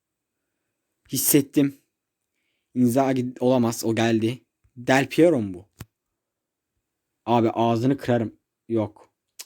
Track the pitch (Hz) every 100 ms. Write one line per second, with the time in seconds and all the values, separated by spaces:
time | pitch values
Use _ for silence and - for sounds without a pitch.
0 | _ _ _ _ _ _ _ _ _ _
1 | _ 131 - 151 139 - 139 139 _ _
2 | _ _ _ _ _ _ _ 127 123 120
3 | 135 131 123 127 123 127 117 117 110 113
4 | 113 113 110 127 _ _ _ - 123 131
5 | 139 - 165 147 101 90 - _ - _
6 | _ _ _ _ _ _ _ _ _ _
7 | _ _ - 117 113 - 117 117 127 139
8 | - 120 113 - _ _ - 113 104 -
9 | - _ _ -